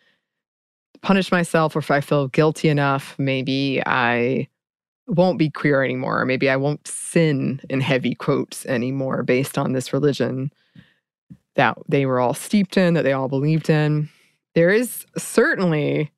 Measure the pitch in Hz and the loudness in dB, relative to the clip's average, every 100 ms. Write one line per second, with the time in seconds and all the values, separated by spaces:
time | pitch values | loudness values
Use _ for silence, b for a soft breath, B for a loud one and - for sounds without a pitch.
0 | _ _ _ _ _ _ _ _ _ - | _ _ _ _ _ _ _ _ _ -8
1 | - 196 180 185 170 165 160 160 - 143 | 0 0 2 0 2 2 2 -2 0 0
2 | 139 147 135 - 156 151 160 147 143 135 | 2 0 0 2 2 2 0 2 2 -2
3 | - - 139 135 127 135 139 131 - 127 | -4 -6 -2 -2 -2 -2 0 -2 -2 0
4 | 120 120 120 131 139 _ _ _ _ _ | 0 2 0 -2 -4 _ _ _ _ _
5 | - 175 185 170 160 - 151 135 131 127 | -4 2 2 2 -2 0 0 2 0 -2
6 | 127 113 127 131 135 135 143 147 - - | -2 -2 0 0 2 2 0 -2 -8 -14
7 | - 170 160 135 135 139 - 131 131 131 | -2 2 2 2 -2 -6 -4 -2 0 0
8 | 123 - - 135 127 - - 131 127 135 | -2 -4 -2 -2 -4 -10 -6 -4 -2 -4
9 | 135 135 135 127 135 - 139 131 - 139 | -4 -4 0 0 0 -2 -2 -4 -2 0
10 | 147 131 120 131 139 _ b b b b | 0 0 -2 -2 -6 _ b b b b
11 | _ _ _ - _ - 120 - - 139 | _ _ _ -20 _ 0 0 0 -2 0
12 | 135 127 123 139 - 208 190 - 180 165 | 0 0 0 -2 -2 0 2 2 2 2
13 | 135 135 131 139 147 160 151 156 151 151 | 2 0 -2 -2 0 0 2 2 2 0
14 | 151 b b b _ - 170 214 247 - | -2 b b b _ 2 4 4 0 -8
15 | - - - - 277 - 180 156 139 143 | -12 -12 -2 2 2 2 0 0 0 -2
16 | 151 | -4